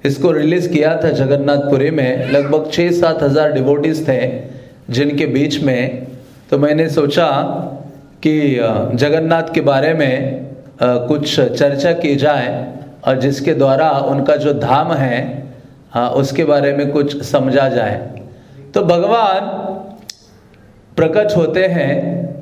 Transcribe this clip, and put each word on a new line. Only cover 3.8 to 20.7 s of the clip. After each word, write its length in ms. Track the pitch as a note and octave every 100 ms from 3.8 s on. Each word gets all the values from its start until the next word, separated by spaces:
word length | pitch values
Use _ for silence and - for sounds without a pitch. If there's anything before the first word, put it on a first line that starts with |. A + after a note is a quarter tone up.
| D#3 D#3 C#3+
थे 320 | B2+ B2+ A#2+ - - - - -
जिनके 360 | A#2+ C#3+ C#3+ D3+
बीच 340 | C3 D3+ C#3
में। 480 | C#3+ B2 B2+ - - - - - -
तो 60 | C#3+
मैंने 320 | D3 D3+ D#3+
सोचा 380 | D3+ C#3+ D#3+ E3 C3+ F#2+ - - - - - - -
कि, 340 | D#3 D#3 D3 B2
अ, 340 | A2+ G#2+ F#2+ A#2
जगन्नाथ 580 | C#3+ D#3+ D#3+ E3 D#3+
के 80 | E3
बारे 320 | C#3 C3+ D3+
में, 460 | D#3+ C#3 C3 C3+ -
अ, 140 | - - - -
कुछ 540 | B2 B2 B2 D3+ C#3+ -
चर्चा 580 | B2 - C#3+ C#3 F3
की 220 | E3+ D#3 C#3
जाए। 600 | C#3+ C#3+ B2 - - - - - -
और 100 | C3
जिसके 360 | C3 C#3 -
द्वारा 380 | C#3+ C3+ C3+ D#3
उनका 440 | C#3 C#3 C#3 C#3+ D3
जो 180 | C#3+
धाम 400 | A#2+ A#2 C3+ E3
है, 500 | D#3 C3+ A#2+ B2+ - - - - - -
हाँ, 180 | A#2+ A#2+
उसके 340 | C#3 C#3 -
बारे 300 | D#3 D3 C#3+
में 180 | C#3+ C#3+
कुछ 320 | D3 C#3+ C#3
समझा 460 | C3+ C#3+ C3 C3 C3+
जाए। 400 | B2 G#2+ G2+ - - - - - - -
तो 100 | G3+
भगवान 560 | F3 E3+ G3 A#3 G#3+ F#3+ G3+ G3 G3+ - - - - - - - - - -